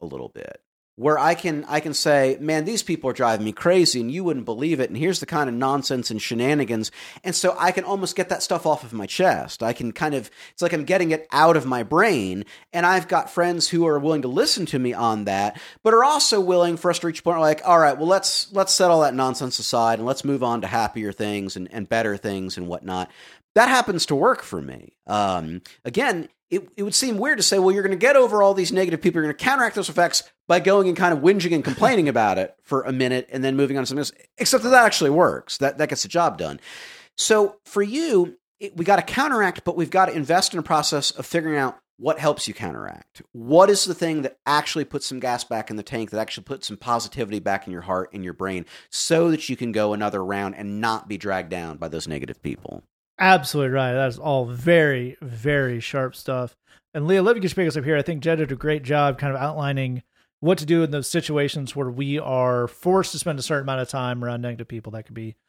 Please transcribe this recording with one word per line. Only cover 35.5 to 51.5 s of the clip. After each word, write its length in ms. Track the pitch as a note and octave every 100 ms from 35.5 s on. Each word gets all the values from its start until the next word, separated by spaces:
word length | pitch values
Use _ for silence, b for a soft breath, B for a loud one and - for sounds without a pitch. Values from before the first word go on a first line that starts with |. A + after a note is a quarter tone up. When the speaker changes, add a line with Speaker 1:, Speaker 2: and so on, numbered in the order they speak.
| -
Speaker 1:
That, 200 | C3+ C#3+
that 100 | D3+
gets 140 | C#3
the 60 | G2
job 300 | E3+ D#3+ F2+
done. 200 | D#2 C#2+ B B B B B -
So 400 | - G#3+ G3+ - -
for 160 | G3+
you, 540 | G3+ C#4 E4 G3+ F3+ - _ -
it, 180 | G3+ E3+
we 80 |
gotta 180 | E3+ F#3+
counteract, 600 | F3 B3 D4 A#3+ F#3+ -
but 120 | F3 E3+
we've 140 | D#3+
gotta 220 | F#3 F#3
invest 400 | D#3+ C#3 F3 -
in 60 | F3
a 60 |
process 480 | D3+ D#3 - D3 -
of 120 | -
figuring 320 | - E3+ D#3+ D3
out 220 | C3 - _ -
what 200 | C3 D3
helps 300 | D3+ - -
you 60 |
counteract. 680 | - F#2+ A#1+ G1+ G1+ _ - -
What 400 | A#2+ A#2 D#3+ G3
is 140 | G3
the 100 | F#3
thing 280 | E3+ E3 D#3
that 160 | C3 -
actually 420 | - D3 - D#3+ C3+
puts 200 | C#3+ -
some 140 | B2+
gas 240 | B2+ A#2+
back 260 | - A2+ G#2+
in 60 | G#2+
the 80 |
tank, 260 | - B2 G#2+
that 100 | G#2+
actually 240 | A2 -
puts 220 | - C3+ -
some 100 | G2+
positivity 640 | A#2+ A#2+ G#2 C#3 G#2 G#2
back 280 | G2 F#2+ -
in 40 |
your 100 | F2
heart 280 | F2 F#2 F#2
and 120 | G2+
your 80 | F2+
brain 340 | - F#2+ F#2 - B B
so 400 | - - E3 E3+
that 180 | D#3 -
you 80 | B2
can 140 | A#2+
go 220 | G#2+ G#2+
another 320 | G#2 G#2 G2+
round 320 | F#2 G2+ G2 E2+
and 240 | G2+ G#2
not 280 | A2+ A2 G2+
be 80 | F#2+
dragged 340 | G2+ F#2 E2